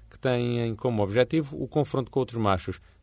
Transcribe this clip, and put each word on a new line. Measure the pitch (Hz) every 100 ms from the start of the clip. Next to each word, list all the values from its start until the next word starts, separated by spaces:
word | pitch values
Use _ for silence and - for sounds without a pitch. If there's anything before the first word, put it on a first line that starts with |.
| -
que | -
têm | 131 120 120 120 117 107
como | 127 110
objetivo | 101 113 123 160 139 156
o | 135
confronto | 151 143 135 117
com | 135
outros | 123 117
machos | 104 92 - - - _